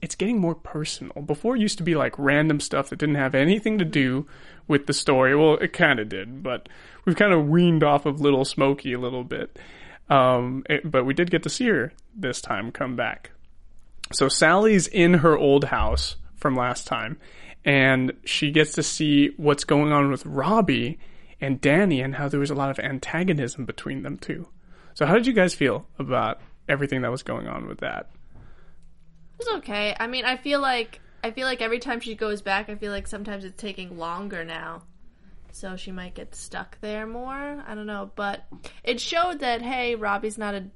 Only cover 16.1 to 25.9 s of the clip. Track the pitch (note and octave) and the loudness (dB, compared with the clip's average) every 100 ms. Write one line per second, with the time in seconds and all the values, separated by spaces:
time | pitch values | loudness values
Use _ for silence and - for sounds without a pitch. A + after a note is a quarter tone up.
16.1 | - - - D3 C3 B2 A#2+ - A#2+ A2 | -6 -12 -4 0 0 0 -2 -4 -4 -4
17.1 | D#3 - - - - - C#3 C3 C3 B2+ | -8 -14 -20 -20 -4 2 4 6 4 0
18.1 | - - - D3 D3+ D3+ - D3 - D3+ | -4 -6 -2 2 2 2 0 -4 -2 2
19.1 | C#3+ C#3+ - D3 C#3+ - D3 D3 D3 C#3 | 4 4 2 2 2 2 2 4 4 2
20.1 | C3 D#3 C#3 D3 A3 F#3 B2 A#2+ - - | 0 -4 -4 2 2 4 2 -2 -6 -12
21.1 | - - - C3+ C3 C#3+ D#3 G3+ C#3 C3 | -18 -20 -8 -4 0 4 4 4 2 -2
22.1 | C3+ C#3+ C#3+ C#3+ C#3 C#3 C3 C3+ C3+ - | -4 -4 -2 -2 -2 -2 -4 -6 -6 -6
23.1 | D#3+ F#3 D3+ A#2+ - A#2+ - C3+ C3+ C#3 | -2 0 0 -2 -6 -10 -10 -8 -8 -8
24.1 | - - D3+ E3+ - - - - - D3+ | -10 -8 -10 -12 -18 -20 -20 -20 -2 2
25.1 | G#3 A#3+ A3 F#3 - C3+ G#2 - | 4 4 4 2 2 0 0 -6